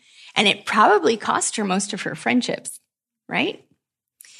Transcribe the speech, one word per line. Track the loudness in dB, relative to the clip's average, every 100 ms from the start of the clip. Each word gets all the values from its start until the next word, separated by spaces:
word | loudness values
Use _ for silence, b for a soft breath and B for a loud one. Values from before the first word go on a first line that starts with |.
| b b b 0
And | 2
it | 0 0
probably | 4 6 6 2 0
cost | -2 -2 -2 -4
her |
most | -2 -2 -4
of | -6
her | -8
friendships, | -6 0 0 0 -4 -8 -18 _ _ _ _ -8
right? | -4 -4 -6 _ _ _ _ _ _ B B